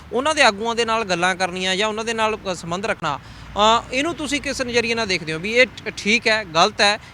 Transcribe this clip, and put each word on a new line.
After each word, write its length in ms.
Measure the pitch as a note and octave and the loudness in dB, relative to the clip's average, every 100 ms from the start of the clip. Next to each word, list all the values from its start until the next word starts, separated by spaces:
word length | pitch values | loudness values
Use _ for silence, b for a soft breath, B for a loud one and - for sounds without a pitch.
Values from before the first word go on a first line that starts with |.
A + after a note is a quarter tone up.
| B | B
ਉਹਨਾਂ 220 | A3 C#4+ D#4 | -2 0 4
ਦੇ 60 | |
ਆਗੂਆਂ 340 | B3+ G3 A3+ A3+ | 4 4 -4 -2
ਦੇ 100 | A3+ | 0
ਨਾਲ 180 | A3+ | 0
ਗੱਲਾਂ 320 | G#3 F3 F3+ F3+ | 0 0 0 0
ਕਰਨੀਆਂ 400 | F#3 F#3 F#3 F#3 | -2 -2 -2 0
ਜਾਂ 120 | G#3+ | 0
ਉਹਨਾਂ 180 | G#3+ A3+ | -2 -4
ਦੇ 80 | |
ਨਾਲ, 220 | A3+ A3 G#3+ | -2 0 -2
ਅ, 20 | G3 F3+ | -6 -8
ਸੰਬੰਧ 300 | E3 F3 G#3+ | -6 -6 -4
ਰੱਖਣਾ, 340 | G3 E3 C3+ B B B G3 G#3+ A#3 | -4 -4 -6 B B B 2 4 4
ਅ, 40 | - | 0
ਇਹਨੂੰ 220 | B3+ D#4 E4+ | -2 -2 -4
ਤੁਸੀਂ 260 | D4 C#4+ | -4 -4
ਕਿਸ 200 | C#4+ C4+ | -4 -4
ਨਜ਼ਰੀਏ 340 | B3 A#3+ A3+ A#3 | -2 0 0 -2
ਨਾਲ 120 | A3 | -2
ਦੇਖਦੇ 260 | F3+ D#3+ | -2 -2
ਹੋ 60 | D#3+ | -6
ਵੀ 140 | F#3+ | 0
ਇਹ 120 | A#3+ B3+ | 4 4
ਠ-, 280 | - A3 - | 4 -10 -6
ਠੀਕ 300 | G3+ A3+ A3+ | 0 2 2
ਹੈ, 160 | A3 | 0
ਗਲਤ 380 | G3+ D#3+ G3 G#3+ | 0 4 4 4
ਹੈ, 180 | G#3 G#3+ B | 2 2 B